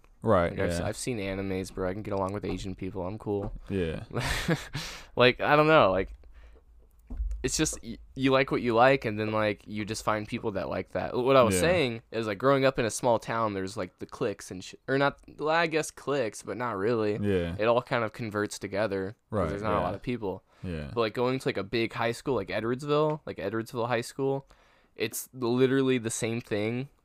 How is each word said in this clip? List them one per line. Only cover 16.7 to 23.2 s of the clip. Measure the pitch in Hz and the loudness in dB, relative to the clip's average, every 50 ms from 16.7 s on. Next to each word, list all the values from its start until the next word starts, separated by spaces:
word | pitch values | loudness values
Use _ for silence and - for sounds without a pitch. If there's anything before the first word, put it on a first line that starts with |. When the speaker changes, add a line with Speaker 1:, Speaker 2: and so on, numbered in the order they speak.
| 110 | -2
Speaker 2:
really. | 95 95 110 123 113 107 104 104 - 104 | 0 2 2 2 2 2 0 0 0 0
Speaker 1:
Yeah. | 101 98 92 85 85 87 101 | 2 2 2 0 0 -2 0
Speaker 2:
It | 107 | 2
all | 113 117 120 127 | 4 4 2 2
kind | - 139 120 117 | 0 -2 -2 -2
of | 107 - | -4 -4
converts | - 123 110 98 107 104 104 - - | -6 -8 -4 -2 -2 -2 -2 -4 -8
together | - 98 98 98 110 107 98 98 95 95 110 _ _ _ | -8 -4 -2 -2 0 0 0 -2 -2 -4 -6 _ _ _
'cause | 117 104 | -2 0
Speaker 1:
Right, | 90 101 | 0 0
Speaker 2:
there's | 101 101 104 | -2 -4 -2
not | 107 104 101 | -2 0 0
a | |
lot | 90 90 | 0 -2
Speaker 1:
yeah. | 98 | -4
Speaker 2:
of | 98 - | -4 -6
people. | - 123 117 110 95 90 95 - _ _ _ - | -6 -4 -4 -4 -4 -6 -6 -10 _ _ _ -8
Speaker 1:
Yeah. | 92 85 78 73 67 - | -8 -6 -6 -8 -4 -2
Speaker 2:
But, | 117 | 0
like, | 113 110 104 | 0 0 0
going | 127 123 127 131 131 | 0 0 0 0 0
to, | - 143 | -2 -2
like, | 117 | -2
a | - 98 | -2 -4
big | 101 - 117 117 110 - | -2 0 0 0 0 -2
high | 123 117 117 117 | -2 -2 -2 -2
school, | - - 151 131 | -2 -4 -2 -2
like | 110 98 90 | -2 -2 -2
Edwardsville, | 90 107 107 113 127 131 151 147 147 147 151 156 151 151 | -4 -2 -2 -2 -2 -2 -2 0 2 2 2 2 0 -4